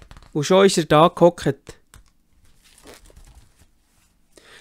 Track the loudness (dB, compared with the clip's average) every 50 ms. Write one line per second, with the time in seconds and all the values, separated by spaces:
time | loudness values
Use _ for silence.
0 | -20 -20 -20 -20 -20 _ -10 -8 -4 -2 0 2 2 2 0 -2 -2 0 2 2
1 | 2 2 0 0 0 0 0 -2 -6 -8 -8 -8 _ -20 -20 _ _ _ _ -20
2 | _ _ _ _ _ _ _ _ _ _ _ _ _ _ _ _ _ -20 -20 -20
3 | _ _ _ -20 -20 -20 -20 _ _ _ _ _ _ _ _ _ _ _ _ _
4 | _ _ _ _ _ _ _ _ _ _ -20 -20